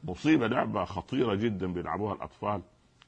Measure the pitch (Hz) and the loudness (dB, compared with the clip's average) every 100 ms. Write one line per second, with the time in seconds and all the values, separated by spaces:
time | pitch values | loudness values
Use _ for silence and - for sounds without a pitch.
0 | - 90 143 156 117 123 123 107 90 101 | -8 -2 4 4 4 2 0 0 -2 -4
1 | - 131 123 101 117 101 92 87 82 87 | -4 0 2 2 0 0 -2 -2 -2 -2
2 | 104 95 - - 104 104 87 _ _ _ | -2 -4 -8 -6 -2 -2 -6 _ _ _